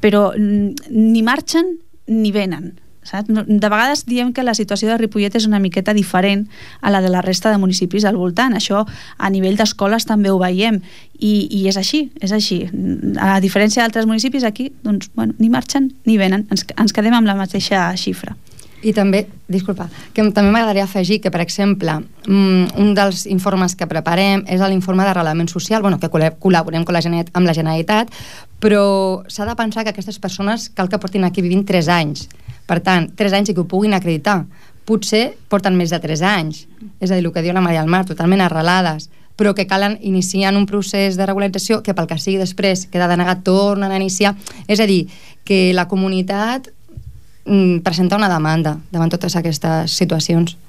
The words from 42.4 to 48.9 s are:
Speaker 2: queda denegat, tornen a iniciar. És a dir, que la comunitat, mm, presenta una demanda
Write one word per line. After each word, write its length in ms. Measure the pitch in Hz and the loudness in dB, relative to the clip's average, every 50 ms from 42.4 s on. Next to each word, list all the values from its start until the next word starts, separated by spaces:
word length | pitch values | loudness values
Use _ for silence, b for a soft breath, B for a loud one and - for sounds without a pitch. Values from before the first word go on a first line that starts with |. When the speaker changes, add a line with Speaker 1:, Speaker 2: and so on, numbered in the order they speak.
| 190 185 185 - 202 196 190 185 185 - - | -2 -2 -4 -2 0 0 0 0 -4 -4 -2
Speaker 2:
queda 160 | 175 180 175 | 0 0 2
denegat, 320 | 175 175 180 175 185 185 185 | 2 2 2 0 0 -2 0
tornen 480 | - 185 190 202 202 202 196 202 196 | 2 2 4 4 2 0 0 -2 -2
a 80 | 190 190 | -2 -2
iniciar. 380 | 196 190 185 - 202 202 202 202 B B B B 190 B | -2 -2 0 2 2 2 2 0 B B B B -2 B
És 100 | 208 202 | 2 2
a 60 | 226 | 4
dir, 220 | 202 196 185 185 185 B B B B B B - | 4 4 2 2 -2 B B B B B B -4
que 280 | - 196 190 185 180 180 | 0 2 2 4 2 2
la 140 | 180 175 175 | 2 0 0
comunitat, 800 | 202 190 190 190 190 185 185 185 196 202 208 226 247 269 262 - - - - - - - - - - - - - - - - | 0 0 0 0 0 -2 -2 -2 -2 -2 -2 -2 -4 -6 -8 -12 -20 -20 -20 -20 -18 -18 -18 -16 -18 -18 -20 -20 -20 -18 -4
mm, 340 | - 208 196 185 185 175 170 170 | 2 2 4 4 4 2 2 0
presenta 340 | 190 175 160 185 180 190 208 | -2 0 2 2 2 2 2
una 80 | 214 196 | 2 2
demanda 480 | 175 160 156 156 160 160 160 156 151 156 - - | 2 2 0 0 0 0 0 0 -2 -4 -8 -8